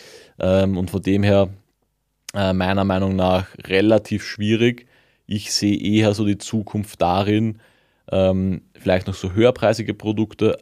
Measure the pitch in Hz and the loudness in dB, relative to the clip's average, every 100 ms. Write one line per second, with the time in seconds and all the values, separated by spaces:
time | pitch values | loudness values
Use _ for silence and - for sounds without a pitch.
0 | - - - _ 92 95 95 92 90 98 | -20 -20 -20 _ 0 2 2 -2 -4 -4
1 | 92 98 101 98 98 98 _ _ _ _ | 0 2 4 4 2 -4 _ _ _ _
2 | _ _ - 101 95 92 92 98 98 92 | _ _ -12 -4 -2 0 0 0 0 0
3 | 95 95 92 92 95 - - 95 104 110 | 0 0 2 0 -2 -12 -2 2 4 4
4 | - 104 - - 107 110 120 120 _ _ | 2 -6 -6 -6 -2 2 2 0 _ _
5 | _ _ - 104 - - 101 101 95 107 | _ _ -8 -8 -6 -2 -2 -2 0 2
6 | 107 104 104 101 - 110 101 104 101 - | 2 2 -2 -2 -4 -6 -4 -8 -8 -4
7 | 85 92 101 107 113 107 _ _ _ _ | 0 0 0 0 -2 -6 _ _ _ _
8 | - 95 95 95 95 90 - - 95 92 | -6 0 0 0 -2 -4 -10 -8 -2 0
9 | 98 92 92 95 120 - 107 113 104 101 | -2 -8 -6 2 2 2 0 0 -4 -6
10 | 104 107 110 - 110 - | -6 -4 -4 -2 -2 -2